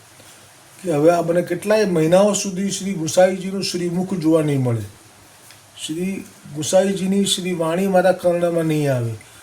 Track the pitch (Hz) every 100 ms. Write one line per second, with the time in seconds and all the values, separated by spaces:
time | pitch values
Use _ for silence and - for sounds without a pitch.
0 | - - - - - - - - 180 147
1 | 156 170 165 175 175 175 202 214 202 170
2 | 156 185 208 196 196 180 196 180 185 170
3 | 160 180 185 190 190 196 196 175 175 170
4 | 185 190 156 160 151 139 127 117 101 -
5 | - - - - - - - - - 156
6 | 190 190 - - 151 147 151 190 196 175
7 | 185 196 190 - 180 175 160 175 196 180
8 | 185 180 175 175 170 170 160 151 143 127
9 | 113 110 - -